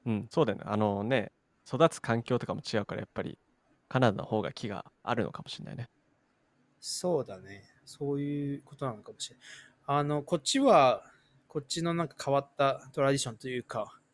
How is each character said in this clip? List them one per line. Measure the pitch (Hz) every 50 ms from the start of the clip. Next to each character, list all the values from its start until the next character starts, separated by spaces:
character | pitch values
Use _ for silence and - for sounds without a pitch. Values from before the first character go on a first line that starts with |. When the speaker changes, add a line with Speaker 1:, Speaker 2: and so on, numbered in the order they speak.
| _
Speaker 1:
う | 123
ん、 | 110 104 - -
そ | - 165
う | 151
だ | -
よ | - -
ね。 | -
あ | 98 104 107
の | 107 104 101 98 101
ね、 | 117 135 123 101 - _ _ _ _ _ _ _
育 | - - 127 165 156
つ | - -
環 | - - 117 117
境 | 117 - 127 120
と | -
か | - 92
も | -
違 | - - - 107
う | 101
か | - 92
ら、 | 104
や | -
っ | -
ぱ | _ -
り | 98 - - _ _ _ _ _ _ _ _ _ _ _
カ | - 131
ナ | 131 117
ダ | 98 104
の | -
方 | - 113 107
が | 95 -
木 | - - - 110
が | 101 - - - _ _
あ | _ - 120
る | 117 101
の | 62
か | - -
も | 160 -
し | - -
れ | -
な | -
い | -
ね。 | - 120 - _ _ _ _ _ _ _ _ _ _ _ _ _ _ _ _ _ _
Speaker 2:
そ | - - - - - 180 175 147
う | 123
だ | - 98 92
ね。 | 92 95 98 101 - _ _ _ _
そ | - - - 143 139 143
う | 143
い | 143 143 147 143 143 143 139
う | 143 -
こ | - 147
と | - 143
な | 131 113
の | 104
か | - -
も | 107 _
し | - -
れ | -
な | _
い。 | - - - - - - _ _ _
あ | - 139 147
の、 | 147 147 147 147
こ | 143 - 180
っ | 160
ち | - - - 269
は、 | 277 269 208 160 135 127 113 98 - - - _ _ _ _ _ _ _
こ | - 151
っ | 139
ち | _ - 170
の | 165 170
な | 170 170 170
ん | -
か | - - -
変 | 143 139
わ | 139
っ | 135 - _
た | - 143 135 131 - - -
ト | - 156
ラ | 139 135
デ | 143
ィ | 135
シ | - 131
ョ |
ン | 110
と | 110 - 131
い | 127 123
う |
か | 113 _ - 117 104 95 - - _ _